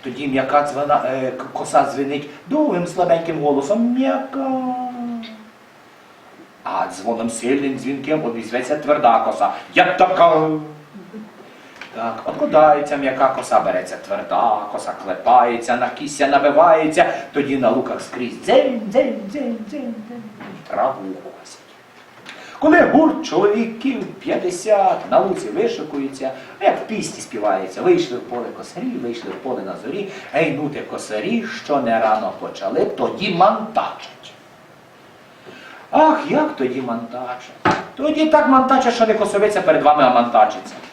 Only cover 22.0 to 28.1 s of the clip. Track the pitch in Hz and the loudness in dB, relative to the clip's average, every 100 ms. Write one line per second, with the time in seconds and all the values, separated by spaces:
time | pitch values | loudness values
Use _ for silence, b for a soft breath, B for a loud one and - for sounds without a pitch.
22 | - - - B B B 294 339 285 - | -20 -20 -20 B B B 6 6 6 6
23 | 320 - - 180 208 214 226 - 269 226 | 4 2 -2 2 4 2 -2 -4 -4 -4
24 | 190 160 294 - 180 175 214 202 185 - | -8 -10 -4 -2 -2 -4 2 4 4 0
25 | - 170 190 180 110 165 226 196 151 143 | 2 2 2 -2 -4 -2 -2 -2 -6 -6
26 | 139 - - B B B - - - 214 | -6 -6 -8 B B B 0 0 -4 -6
27 | 156 - - - 208 98 190 120 175 170 | -6 -10 -10 -4 -2 -2 -4 -2 4 4
28 | - | 2